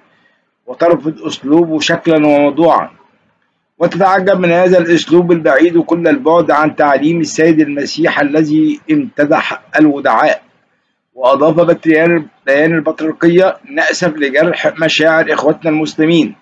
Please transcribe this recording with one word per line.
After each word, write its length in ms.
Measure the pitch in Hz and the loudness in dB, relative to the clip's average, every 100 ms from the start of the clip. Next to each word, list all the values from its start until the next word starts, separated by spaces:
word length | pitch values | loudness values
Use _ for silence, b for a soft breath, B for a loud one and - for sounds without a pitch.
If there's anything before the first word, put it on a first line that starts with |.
| _ _ _ _ _ _ - | _ _ _ _ _ _ -16
وترفض 540 | 123 170 160 147 151 | -2 0 0 -2 -8
أسلوبه 580 | 156 - 131 160 170 156 | -10 -10 -2 0 0 -2
شكلًا 480 | 156 165 170 160 151 | -2 -2 0 0 2
وموضوعًا، 600 | 143 143 139 165 123 - - _ _ _ _ _ _ _ - | 2 2 2 2 2 -2 -12 _ _ _ _ _ _ _ -4
وتتعجب 600 | 170 170 190 196 185 185 | -4 0 0 2 0 0
من 120 | 175 | 0
هذا 260 | 170 180 185 | 2 4 2
الأسلوب 540 | 165 165 - 170 175 | 2 0 2 2 2
البعيد 460 | 170 156 139 170 170 | 0 2 2 2 2
كل 280 | 156 170 165 | 0 -2 0
البعد 440 | 139 143 170 156 | 0 0 0 2
عن 240 | 147 156 147 | 0 0 0
تعليم 440 | 147 135 151 170 | 0 0 0 -2
السيد 400 | 151 - 160 156 | -4 0 2 2
المسيح 600 | 143 143 139 151 160 147 | 0 -2 -8 -4 -4 -2
الذي 600 | 143 151 151 156 156 147 - | -2 0 0 0 0 -2 -2
امتدح 720 | 151 123 - 147 151 - - - 151 | -2 -2 -2 0 -2 -4 -10 -6 0
الودعاء. 600 | 156 143 135 117 147 - _ _ _ _ _ _ _ | 2 0 -2 0 0 -2 _ _ _ _ _ _ _
وأضاف 420 | - 127 135 156 160 | -4 0 2 2 2
بطرير-، 680 | 170 165 160 156 170 170 131 _ - | 2 0 2 2 2 0 -4 _ -2
بيان 280 | 139 160 165 | 0 0 0
البطريركية: 840 | 151 156 156 151 170 170 185 - - | -4 -4 -6 0 2 4 2 0 -8
"نأسف 440 | 147 156 151 180 151 | -6 -4 -2 -4 -4
لجرح 560 | 139 139 170 - 151 147 | -2 0 0 -2 -4 -2
مشاعر 540 | 160 - 156 160 156 | -2 0 0 0 0
إخوتنا 380 | 147 151 160 165 | -2 -2 -2 -2
المسلمين، 640 | 156 151 - 156 170 123 - | -4 -4 -2 0 2 0 -6